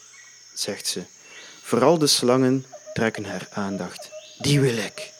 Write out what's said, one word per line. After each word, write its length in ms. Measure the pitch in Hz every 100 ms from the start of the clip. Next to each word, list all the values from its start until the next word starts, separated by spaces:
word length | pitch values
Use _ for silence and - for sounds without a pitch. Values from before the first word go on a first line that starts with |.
| - - - - -
zegt 340 | - - 98 -
ze. 140 | 90 90 - - - - -
Vooral 360 | - 117 131 170
de 100 | 147
slangen 580 | - 123 127 127 135 131 - -
trekken 320 | - 113 110 98
haar 220 | 92 -
aandacht. 580 | - 98 95 90 - - - - -
"Die 200 | 135 143
wil 180 | 131 113
ik" 340 | 98 - -